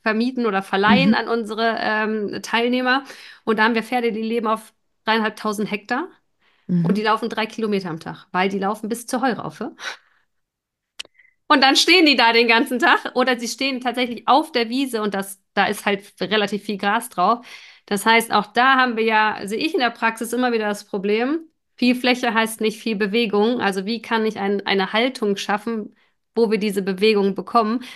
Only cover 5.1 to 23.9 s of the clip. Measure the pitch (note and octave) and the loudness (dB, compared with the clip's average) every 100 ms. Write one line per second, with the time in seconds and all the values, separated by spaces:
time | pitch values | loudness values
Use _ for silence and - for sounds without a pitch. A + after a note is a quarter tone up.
5.1 | A3 G#3+ G#3+ G#3+ G#3 G#3 G#3 - B3 E4+ | 0 0 -2 -6 -4 -4 -6 -4 -4 -4
6.1 | _ _ _ _ _ - F3+ E3+ G3+ G#3+ | _ _ _ _ _ -2 0 2 2 2
7.1 | A3 A3+ - A3 - A3 G3+ F#3 D#3+ E3+ | 0 -2 -4 -6 -4 -2 -2 -4 -10 -10
8.1 | D#3 - F#3 F#3+ G3 F#3+ G#3+ G#3 A#3 - | -14 -6 -2 0 0 -2 -4 -6 -8 -4
9.1 | B3 C4 G3+ - - B3+ - - - _ | -2 -2 -2 -8 -8 -12 -10 -14 -14 _
10.1 | _ _ _ _ _ _ _ _ _ - | _ _ _ _ _ _ _ _ _ -20
11.1 | _ _ _ _ D4 D4 F4+ - F4+ D#4 | _ _ _ _ 4 4 4 4 6 6
12.1 | C4 A3+ A3+ A#3+ A#3 A#3+ B3 A#3+ F4+ - | 6 4 4 4 4 2 2 2 2 0
13.1 | B3 B3+ B3 A#3 - C4+ B3+ B3+ B3 B3 | -2 0 0 -4 -4 -4 -2 -4 -2 -4
14.1 | A#3 - C4 D4+ B3 A3+ B3 C4+ A3+ G#3+ | -4 2 2 2 -2 -2 -2 -2 -2 -2
15.1 | G3 G3 - _ - F#3+ G#3 - G3+ - | -4 -6 -12 _ 0 0 0 -2 -2 -6
16.1 | _ F3+ G#3 G3+ G#3 G3 G3+ G3+ A3 A#3+ | _ -2 0 0 -4 -6 -4 -2 -2 -4
17.1 | - F#3 A#3+ - - - - _ G3+ A3 | -2 0 0 -4 -20 -20 -20 _ 0 4
18.1 | A3+ A3+ G#3 G3+ - B3+ C4 B3+ A3 A3 | 4 4 0 0 2 4 4 2 0 2
19.1 | G#3+ G#3+ - G3 A3 D#4+ E4 A#3+ A#3+ A#3 | 2 2 -2 -6 -4 -2 0 -2 0 -4
20.1 | A3+ A3+ A#3+ B3+ A#3 G#3 G3+ - G3+ G3 | -2 -6 -2 0 0 -2 -6 -8 -6 -2
21.1 | G#3+ B3+ E4 D#4+ _ _ _ B3 B3 B3+ | 0 0 -4 -8 _ _ _ 0 2 0
22.1 | B3 A#3+ A3 A3 - A3 G#3+ A#3 G#3 G#3 | 0 0 0 -2 -2 -4 -4 -6 -2 0
23.1 | A3 A3+ G3+ G#3+ B3 G3 G3 F#3+ | 0 0 2 0 0 -2 -4 -6